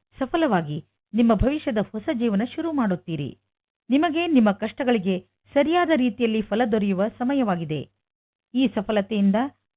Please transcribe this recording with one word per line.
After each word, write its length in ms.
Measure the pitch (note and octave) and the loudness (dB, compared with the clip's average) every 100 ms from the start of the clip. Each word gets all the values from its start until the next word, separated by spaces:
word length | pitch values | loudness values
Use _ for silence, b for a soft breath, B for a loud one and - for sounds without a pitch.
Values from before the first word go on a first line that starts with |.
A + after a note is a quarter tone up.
| _ - | _ -10
ಸಫಲವಾಗಿ 680 | B3+ E4+ D#4 F#3+ D3+ D3 - _ _ | -4 0 2 0 -2 -8 -10 _ _
ನಿಮ್ಮ 200 | G#3+ A#3 | 2 2
ಭವಿಷ್ಯದ 440 | G3+ A3 D4+ D4 G#3+ G3 | 4 2 0 -2 -2 -4
ಹೊಸ 160 | G#3+ G#3+ | -6 -6
ಜೀವನ 300 | C4 A#3+ G3 B3 | -2 0 0 -2
ಶುರು 180 | - E4 | -4 -4
ಮಾಡುತ್ತೀರಿ. 680 | D4 A3 F3+ - D#3+ C#3 - _ _ _ _ - | -2 -2 -2 -4 -8 -8 -12 _ _ _ _ -2
ನಿಮಗೆ 360 | C4 E4+ D#4 F4 | 0 2 0 2
ನಿಮ್ಮ 240 | C#4+ G#3+ | 4 4
ಕಷ್ಟಗಳಿಗೆ 760 | G3 G#3+ - B3+ A#3 F3+ F3+ - _ _ | 2 -6 -4 0 0 0 -4 -6 _ _
ಸರಿಯಾದ 360 | C#4 D4 F4 E4+ D#4 | 0 2 2 2 2
ರೀತಿಯಲ್ಲಿ 440 | B3 G3+ A#3 A3 | 0 0 0 0
ಫಲ 200 | G#3 G#3 B3 | -2 -2 0
ದೊರೆಯುವ 360 | A3 G3+ F3+ G#3+ | 0 0 0 -2
ಸಮಯವಾಗಿದೆ. 720 | - B3 C#4 A3+ F3 D#3+ D3+ - _ _ _ _ _ _ | -2 -2 0 0 -2 -4 -6 -8 _ _ _ _ _ _
ಈ 120 | A#3+ C4 | 0 0
ಸಫಲತೆಯಿಂದ 680 | A3 G#3 G#3+ G3+ G#3+ G3+ G3+ C#4 - _ | 0 -2 -2 -2 0 2 2 -2 -8 _